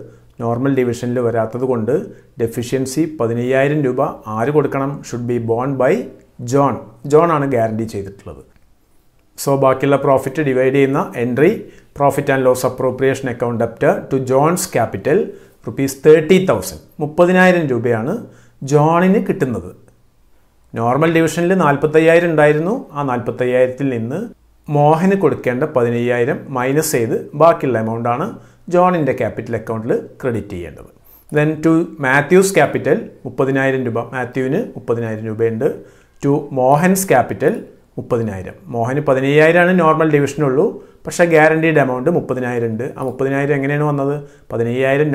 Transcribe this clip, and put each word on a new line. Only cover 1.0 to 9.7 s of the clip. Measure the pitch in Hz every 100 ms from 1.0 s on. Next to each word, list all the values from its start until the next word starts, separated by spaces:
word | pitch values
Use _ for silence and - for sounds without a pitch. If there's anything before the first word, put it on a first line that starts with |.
| 123 123 117
വരാത്തത് | 113 104 120 131
കൊണ്ട് | 117 110 156 226 - _ -
ഡെഫിഷ്യൻസി | 113 127 113 131 131 156 160 156
പതിനയ്യായിരം | 117 117 123 131 139 151 131
രൂപ | 127 147 - 110 107
ആര് | 120 147
കൊടുക്കണം? | 135 139 139 143 -
Should | 120 120
be | 120 113
borne | 113 135 135
by | 127 220 - - _ - 123
ജോൺ. | 139 139 110 - - 147
ജോൺ | 151 170 151
ആണ് | 139
ഗ്യാരണ്ടി | 120 113 110 113
ചെയ്തിട്ടുള്ളത്. | 101 98 - - 69 - _ _ _ _ _ _ _ _ -
So | 139 139
ബാക്കിയുള്ള | 131